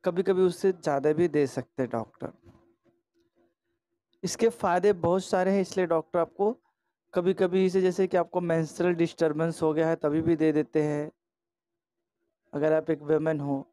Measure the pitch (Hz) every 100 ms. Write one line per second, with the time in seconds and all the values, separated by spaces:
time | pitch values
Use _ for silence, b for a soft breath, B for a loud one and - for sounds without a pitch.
0 | 190 175 190 185 185 175 190 180 160 139
1 | 151 156 175 147 135 - - - 123 117
2 | 110 _ - - - _ _ _ _ _
3 | _ 339 339 _ _ _ _ _ _ _
4 | _ _ 185 - 226 226 196 180 202 180
5 | 170 185 185 185 185 196 185 190 180 165
6 | - 175 165 - 202 254 _ _ _ _
7 | _ 180 175 190 185 185 190 190 185 175
8 | 185 185 170 180 175 165 160 - 180 170
9 | 170 - 165 151 170 160 160 156 160 160
10 | 151 156 165 160 156 151 147 156 151 147
11 | 151 _ _ _ _ _ _ _ _ _
12 | _ _ _ _ _ 147 151 156 156 147
13 | 147 156 156 156 143 139 -